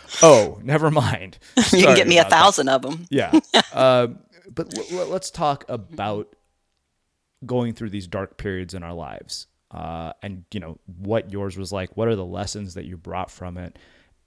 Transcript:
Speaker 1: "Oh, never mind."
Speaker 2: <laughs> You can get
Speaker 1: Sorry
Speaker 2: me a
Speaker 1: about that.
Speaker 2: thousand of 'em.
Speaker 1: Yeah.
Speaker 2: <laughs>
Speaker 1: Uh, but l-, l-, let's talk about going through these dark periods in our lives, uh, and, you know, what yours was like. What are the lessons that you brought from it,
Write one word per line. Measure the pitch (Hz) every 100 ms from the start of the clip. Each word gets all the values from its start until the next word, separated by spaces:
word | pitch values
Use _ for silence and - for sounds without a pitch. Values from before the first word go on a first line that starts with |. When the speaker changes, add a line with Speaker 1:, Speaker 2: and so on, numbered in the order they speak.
| - -
Speaker 1:
"Oh, | 165 127 98 -
never | 123 151 156
mind." | 156 107 90 95 - -
Speaker 2:
<laughs> | -
You |
can | 226 190 160 127
get |
Speaker 1:
Sorry | -
Speaker 2:
me | 170
a |
Speaker 1:
about | -
that. | 160
Speaker 2:
thousand | 190 190 135
of | 131 123
'em. | 160 175
Speaker 1:
Yeah. | 139 98 311 -
Speaker 2:
<laughs> | 247 -
Speaker 1:
Uh, | - 131 127 120 123 _ _ -
but | 117 165 -
l-, | - 180
l-, | 160
let's | 185 -
talk | - 156 143 -
about | 120 90 92 101 104 - _ _ _ _ _ _ _ _ _ _ _ 120
going | 123 120
through | 110 113
these | 101 90
dark | 101 98 -
periods | 104 92 90
in | 92
our | 85
lives, | 85 73 50 - - - _ _
uh, | 82 82 82 82 -
and, | 104 92 87
you | 107
know, | 82 78 - 87
what | 98 113 95
yours | 101 98 92
was | 92
like. | 98 92 -
What | 113
are | 107
the | 90
lessons | 92 101 107 98 90
that | 80
you | 87
brought | 90 87 92
from | - 90 87
it, | 87 - _ _ _ _